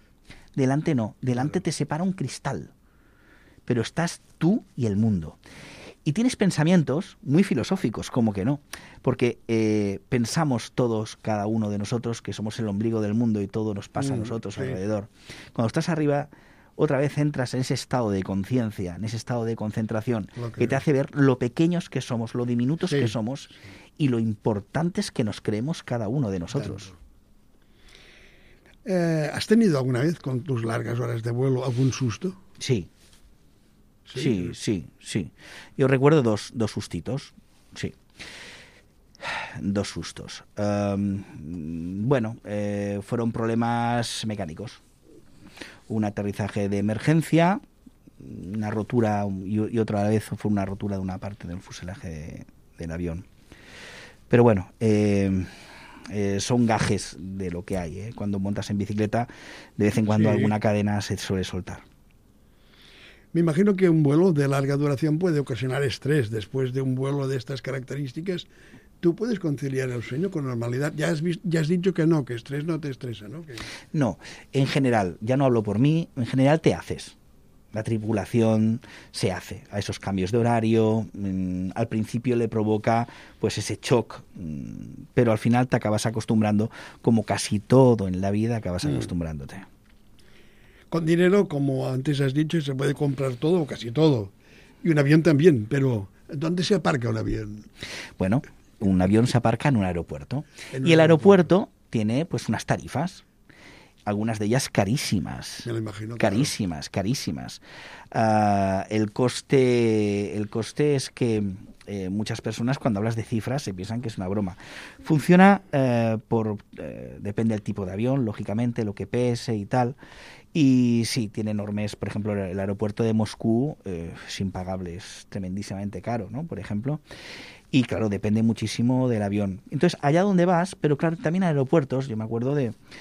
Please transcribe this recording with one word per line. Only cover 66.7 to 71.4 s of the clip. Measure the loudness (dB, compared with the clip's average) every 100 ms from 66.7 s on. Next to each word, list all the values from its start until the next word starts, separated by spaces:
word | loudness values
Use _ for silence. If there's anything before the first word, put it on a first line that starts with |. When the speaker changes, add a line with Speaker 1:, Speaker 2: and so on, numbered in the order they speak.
Speaker 2:
de | -2
un | -2
vuelo | -2 -2 -2 -2
de | -4
estas | -6 -8
características, | -6 -8 -6 -8 -8 -8 -6 -6 -8 -20 -20 -20 -20 -2
¿tú | 0 0
puedes | -2 -2
conciliar | -2 -4 -4 -4 -4
el | -4
sueño | -6 -4 -4
con | -4 -4
normalidad? | -4 -4 -2 -4 -2
Ya | -2
has | -2
vis-, | -2 -4